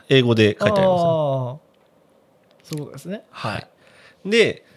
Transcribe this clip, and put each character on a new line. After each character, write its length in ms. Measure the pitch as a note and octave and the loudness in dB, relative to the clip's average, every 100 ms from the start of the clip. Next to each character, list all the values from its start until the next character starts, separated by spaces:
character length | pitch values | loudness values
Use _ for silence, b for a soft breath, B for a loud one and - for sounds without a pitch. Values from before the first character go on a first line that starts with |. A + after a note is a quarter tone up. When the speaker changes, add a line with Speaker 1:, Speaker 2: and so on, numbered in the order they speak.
| - | 0
Speaker 1:
英 120 | C3+ | 2
語 140 | A#2+ A2+ | 4 4
で 200 | G#2+ - | 4 2
書 60 | G3+ | 0
い 60 | |
て 80 | - | 2
あ 20 | |
り 40 | F#3+ | 2
ま 100 | F3+ | 2
す 60 | |
ね。 60 | E3+ | 0
Speaker 2:
あ 480 | D#3+ D3 C3+ B2 D3 | 0 -2 -4 -6 -12
ー。 40 | _ _ _ _ _ _ _ _ _ _ | _ _ _ _ _ _ _ _ _ _
そ 120 | - D3+ | -14 -12
う 20 | |
い 40 | |
う 40 | D3 | -12
こ 0 | |
と 60 | |
で 60 | C#3 | -16
す 60 | E3+ | -14
ね。 160 | G3 - | -14 -16
Speaker 1:
は 260 | - A#2 G2 | -12 -10 -10
い。 100 | - _ b b b _ F#3+ | -12 _ b b b _ -2
で、 340 | A3+ E3+ - _ | 2 2 -2 _